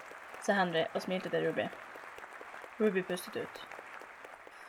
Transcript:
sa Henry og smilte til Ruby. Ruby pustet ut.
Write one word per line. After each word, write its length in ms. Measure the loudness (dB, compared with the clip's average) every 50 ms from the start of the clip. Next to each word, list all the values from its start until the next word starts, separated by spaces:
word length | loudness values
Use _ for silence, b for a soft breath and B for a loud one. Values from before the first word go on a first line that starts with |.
| -14 -12 -12 -12 -12 -12 -10 -2
sa 160 | 4 4 6
Henry 300 | 6 6 6 6 4 4 4 2
og 80 | 0 0
smilte 240 | 2 0 0 0 2
til 160 | 2 4 4
Ruby. 200 | 4 4 2 0 0 -2 -8 -12 -12 -12 -12 -12 -12 -12 -12 -12 -12 -12 -12 -12 -12 -12 -12 -12 -8 0 4
Ruby 260 | 6 6 6 6 2
pustet 320 | 2 0 -2 -2 -4 -2
ut. 240 | -2 -4 -4 -6 -10 -10 -10 -12 -12 -12 -12 -12 -14 -14 -14 -14 -14 -14 -14 -14 -14 -16 -16 B B B